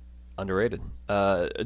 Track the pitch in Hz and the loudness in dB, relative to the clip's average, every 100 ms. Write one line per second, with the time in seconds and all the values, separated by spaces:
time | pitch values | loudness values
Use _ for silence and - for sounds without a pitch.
0 | - - - - 95 95 113 104 - - | -20 -20 -16 -8 0 2 2 0 -8 -10
1 | - 101 98 92 87 - | -2 2 4 4 2 -2